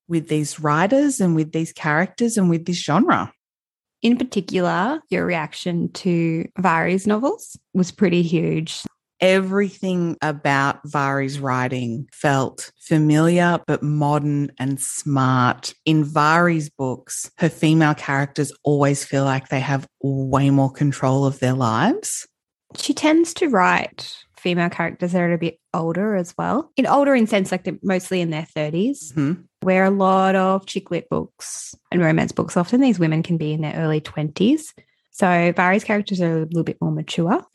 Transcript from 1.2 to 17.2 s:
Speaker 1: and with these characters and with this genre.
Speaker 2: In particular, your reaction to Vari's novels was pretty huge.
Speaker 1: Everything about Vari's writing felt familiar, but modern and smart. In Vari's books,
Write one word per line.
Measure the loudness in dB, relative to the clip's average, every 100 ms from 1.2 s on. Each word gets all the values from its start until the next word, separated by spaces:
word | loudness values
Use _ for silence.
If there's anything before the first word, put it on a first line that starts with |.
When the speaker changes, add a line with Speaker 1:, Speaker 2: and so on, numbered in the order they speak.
Speaker 1:
and | 2
with | 2 0
these | -4 -6
characters | -6 -2 0 0 -2 -2 2
and | 2
with | 0 -2
this | -6
genre. | 0 2 2 0 -2 -12 _ _ _ _ _ _
Speaker 2:
In | 0 0
particular, | 0 -4 -4 -2 0 0 -2 -4 -4
your | -2
reaction | -2 -2 -6 -8 -6 -4 -4
to | -4 -2 0 0 -2 -6 -2
Vari's | 0 2 0 0 0
novels | 0 -2 -4 -10 -20 _
was | -2 -2
pretty | 0 2 2
huge. | 2 0 0 -2 -6 -10 -12 -16 _ _
Speaker 1:
Everything | 2 2 0 -2 -2 -4 -4 -2 -4 -4
about | -4 -2 0 2 0 -2
Vari's | -6 -2 -2 -2 -4 -4
writing | -4 -2 -2 -4 -6 -8 -10
felt | -4 0 2 0 -6 -16 _
familiar, | -2 2 4 4 4 4 2 0 -2
but | -2
modern | -2 0 0 0 0 -2 -4 -4
and | -4 -4
smart. | -6 -8 -2 0 2 4 2 0 -8 -6
In | 0 2
Vari's | 2 2 4 4 4 2 -4
books, | -6 -6 -6 -10 -12